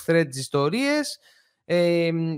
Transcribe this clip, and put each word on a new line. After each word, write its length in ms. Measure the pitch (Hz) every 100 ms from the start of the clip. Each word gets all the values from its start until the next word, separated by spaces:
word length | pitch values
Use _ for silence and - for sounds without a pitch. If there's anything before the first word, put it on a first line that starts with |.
| -
Threads, 280 | 165 156
ιστορίες. 840 | 131 131 143 143 208 277 294 294 - _ _ _ _
Εμ, 720 | - 175 175 170 170 165 165